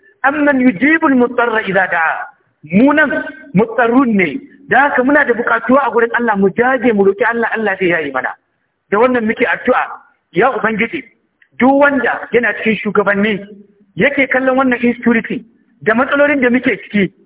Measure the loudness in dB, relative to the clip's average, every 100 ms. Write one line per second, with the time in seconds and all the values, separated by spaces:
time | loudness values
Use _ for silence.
0 | _ _ -2 0 0 2 2 2 2 2
1 | 2 2 2 0 -2 -2 -2 0 0 0
2 | -2 -4 -8 -18 _ _ -2 2 4 4
3 | 0 -2 -8 -14 -4 -2 0 0 2 2
4 | 2 2 -2 -4 -12 -20 -2 2 2 2
5 | 0 2 0 -2 -2 -2 2 0 2 0
6 | -2 -2 -2 0 0 0 0 0 0 2
7 | 2 2 0 -2 -4 -4 -4 -2 -2 -2
8 | -4 -6 -8 -10 _ _ _ _ _ 0
9 | 2 0 -2 -2 -2 -2 -2 -2 -2 -8
10 | _ _ _ -2 0 0 -2 -2 -4 -6
11 | -14 _ _ _ _ 0 2 4 2 2
12 | -2 -6 -4 -2 -2 -2 -2 -4 -2 -2
13 | 0 0 0 -4 -8 -20 -20 _ _ -2
14 | -2 0 -2 0 0 0 0 0 -2 0
15 | 0 0 -2 -8 -12 _ _ _ -2 0
16 | 0 2 2 2 2 0 0 -4 -4 -2
17 | -2 -4